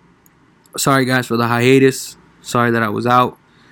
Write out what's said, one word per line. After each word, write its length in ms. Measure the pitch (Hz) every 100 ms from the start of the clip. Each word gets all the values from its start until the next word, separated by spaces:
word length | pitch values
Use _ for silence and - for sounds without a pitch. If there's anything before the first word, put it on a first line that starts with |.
| _ _ _ _ _ _ _ -
Sorry, 300 | 143 135 127
guys, 200 | 127 120
for 120 | 117
the 100 | 117
hiatus. 680 | 117 123 135 135 - - - _ _
Sorry 280 | - 120 120
that 120 | 117
I 80 | 110
was 160 | 107 120
out. 320 | 123 127 - _ _ _